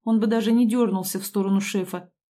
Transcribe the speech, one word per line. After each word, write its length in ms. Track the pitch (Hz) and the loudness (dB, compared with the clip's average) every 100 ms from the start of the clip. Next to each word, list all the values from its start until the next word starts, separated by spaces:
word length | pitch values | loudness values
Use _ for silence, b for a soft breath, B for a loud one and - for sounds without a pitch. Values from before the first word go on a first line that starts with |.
он 160 | 226 226 | -2 0
бы 80 | 214 | 2
даже 240 | 226 214 | 0 2
не 160 | 233 226 | 2 2
дёрнулся 520 | 247 226 185 185 190 | 2 0 0 -4 -8
в 60 | - | -6
сторону 360 | 202 190 196 | -2 0 0
шефа. 500 | 196 196 185 180 180 _ _ | 0 -4 -4 -8 -12 _ _